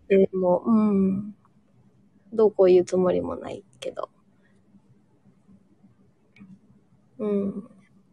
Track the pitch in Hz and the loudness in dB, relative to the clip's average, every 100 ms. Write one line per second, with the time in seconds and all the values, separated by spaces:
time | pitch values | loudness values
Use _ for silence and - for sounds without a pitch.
0 | - 196 190 190 180 180 - 220 214 196 | 0 2 2 0 0 0 2 2 2 2
1 | 190 190 208 - _ _ _ _ _ _ | 0 -2 -8 -16 _ _ _ _ _ _
2 | _ _ _ 220 214 202 185 185 175 185 | _ _ _ 0 0 4 4 4 2 0
3 | 180 180 170 165 - - - _ - - | 0 -2 -4 -8 -12 -16 -18 _ -14 -12
4 | - _ _ _ _ _ _ _ _ _ | -14 _ _ _ _ _ _ _ _ _
5 | _ _ _ _ _ 190 _ _ _ _ | _ _ _ _ _ -20 _ _ _ _
6 | _ _ _ _ 190 190 _ _ _ _ | _ _ _ _ -20 -20 _ _ _ _
7 | _ - 214 202 202 - - - _ _ | _ -10 -4 -2 -4 -8 -14 -20 _ _
8 | _ | _